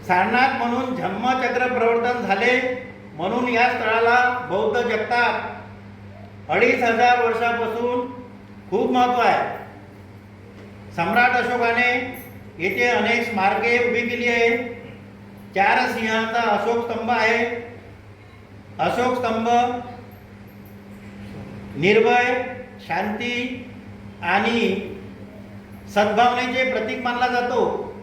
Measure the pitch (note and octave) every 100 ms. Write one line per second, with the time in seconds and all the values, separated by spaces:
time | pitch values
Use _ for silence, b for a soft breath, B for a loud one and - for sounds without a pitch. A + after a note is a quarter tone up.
0 | - F3+ G#3 A#3+ C4 C4 A#3+ B3 B3+ F3
1 | G3 G3 B3 B3+ A#3+ A#3+ B3 - A3+ A#3
2 | A#3+ A#3+ F#3+ G3 A#3+ B3+ B3+ - - -
3 | - - F#3 A#3+ B3 A3+ A3 A3+ A3 A3+
4 | A3+ G3 - - - F#3 A3 A#3 G#3+ G#3+
5 | - A#3+ A#3 G#3+ - - - - - -
6 | - - - - - F3+ B3 B3 A#3+ A3+
7 | B3 B3 A#3 A3+ A#3 A#3 A3+ A3+ A#3+ B3
8 | B3 - - - - - - G#3 B3+ B3
9 | B3 B3 A3 - - - - - - -
10 | - - - - - - - - - -
11 | E3+ A3+ B3 B3 A#3+ B3 A#3 A#3 B3 B3
12 | B3+ - - - - - F#3 A#3+ B3 A#3+
13 | G#3+ A#3 A#3 G#3 G3 - A#3 A#3+ A#3 A3+
14 | A#3 A#3+ A#3+ A#3 A#3 A#3 - - - -
15 | - - - - - F#3 G3+ B3 B3 A#3
16 | A3 A3 A3+ A#3 A3 G3+ A3 A#3 A#3 A3+
17 | A3 A3 A3 A#3 A#3 - - - - -
18 | - - - - - - - - E3+ B3
19 | B3 B3+ A#3+ A3+ A3+ A#3+ B3 B3 - -
20 | - - - - - - - - - -
21 | - - - - - - - C3+ F3+ A3+
22 | A3+ B3 B3 B3+ - - - - - F3
23 | G#3+ A3 A#3+ A#3+ B3+ B3+ - - - -
24 | - - F3 G3 A3+ A#3 F#3+ F#3+ - -
25 | - - - - - - - - - G3+
26 | G#3 G3+ B3 B3 B3+ B3+ B3+ G#3+ G#3+ B3+
27 | A#3+ A#3+ B3 A#3+ - B3 F3+ - - -